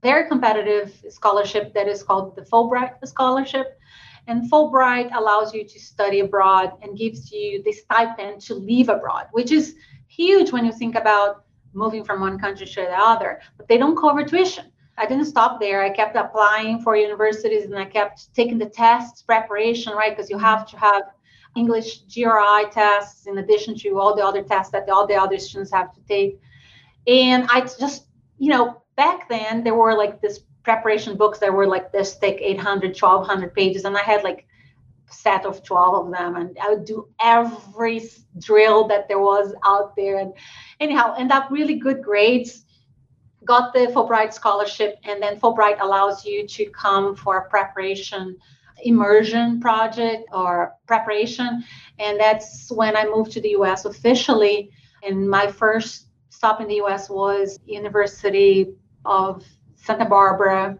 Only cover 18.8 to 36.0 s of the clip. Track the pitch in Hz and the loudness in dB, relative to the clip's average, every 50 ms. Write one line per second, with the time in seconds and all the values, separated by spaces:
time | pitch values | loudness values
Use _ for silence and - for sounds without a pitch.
18.8 | 233 233 233 240 240 - - - _ - 233 226 220 - 208 208 214 233 233 233 | 4 4 4 4 0 -8 -14 -20 _ 0 0 0 0 -2 -4 -2 -2 -2 -2 -4
19.8 | 233 226 208 208 214 214 208 - 196 - 202 202 208 220 220 220 220 - - - | -6 -8 -4 -2 -2 -2 -2 -6 -10 -8 -8 -2 0 2 0 0 -2 -10 -10 0
20.8 | - 415 202 202 - - _ _ _ _ _ _ _ _ _ 247 233 233 226 226 | 2 2 2 2 0 -6 _ _ _ _ _ _ _ _ _ -4 -2 0 0 -2
21.8 | 226 226 - - _ _ - 233 240 226 226 214 208 208 208 208 214 208 - 233 | -4 -8 -14 -16 _ _ -6 -2 0 2 4 4 4 4 4 4 2 0 0 2
22.8 | 214 208 202 202 202 202 _ _ _ 202 196 196 190 - 214 208 214 226 220 - | 2 4 4 2 0 -6 _ _ _ -10 -8 -8 0 2 2 2 2 -6 -12 -8
23.8 | - 208 196 190 196 208 208 208 196 196 196 196 196 - 214 190 190 - - 196 | -6 -4 -2 2 2 2 2 2 0 0 -2 -2 -4 -2 -2 -2 -2 -4 -6 -6
24.8 | - - 196 196 208 202 208 196 190 196 196 190 - - - 196 196 196 - 190 | -4 0 2 2 2 2 2 0 2 0 -2 -4 -6 -10 -10 -12 -10 -4 -2 -4
25.8 | - - - _ _ _ 208 202 196 196 196 - _ - _ - _ _ _ - | -4 -4 -10 _ _ _ -2 -2 -2 -2 -4 -10 _ -20 _ -20 _ _ _ -20
26.8 | _ _ _ _ _ 240 247 254 254 254 254 254 247 240 240 247 254 - - - | _ _ _ _ _ 2 4 4 6 4 4 2 2 2 2 0 0 -2 -8 -6
27.8 | 254 277 285 - _ _ _ _ _ _ _ _ 269 302 285 247 247 240 240 - | -6 -6 -6 -8 _ _ _ _ _ _ _ _ 0 0 2 2 2 0 -2 -12
28.8 | _ _ _ - 277 320 359 349 - - 240 220 214 214 220 226 233 - - 233 | _ _ _ 0 2 2 0 -2 -6 -8 -8 -6 -6 -4 -6 -2 -2 0 2 4
29.8 | 226 226 220 208 208 208 208 - - 208 - - _ _ _ _ _ - 226 220 | 4 4 4 2 0 -2 -4 -6 -6 -6 -6 -8 _ _ _ _ _ 2 2 2
30.8 | 220 220 214 214 - 220 202 196 214 214 208 - 208 196 190 196 196 196 190 180 | 2 2 0 0 -2 -6 -2 2 2 2 2 0 -2 0 2 2 2 2 0 -2
31.8 | 180 - - 202 196 196 - - - 196 190 - - 202 196 196 185 202 202 196 | -4 -4 -4 -4 -4 -4 -4 -2 -2 -2 -2 -2 -4 -4 -4 -4 -2 -4 -4 -2
32.8 | 190 185 185 - - 185 185 190 190 - 202 190 185 175 - - 190 190 185 190 | -4 -6 -4 0 4 4 4 4 2 -2 -4 -4 -4 -6 -2 0 0 0 0 -2
33.8 | 185 196 202 202 202 220 220 - 202 190 - - _ _ _ _ _ _ _ _ | -6 -4 -4 -4 0 2 0 0 0 -2 -8 -8 _ _ _ _ _ _ _ _
34.8 | _ _ _ _ _ _ - - - 220 196 190 196 196 196 - - - 190 180 | _ _ _ _ _ _ -20 -4 -2 0 0 0 -2 -6 -10 -10 -10 -2 2 2
35.8 | 180 185 202 196 | 4 4 4 2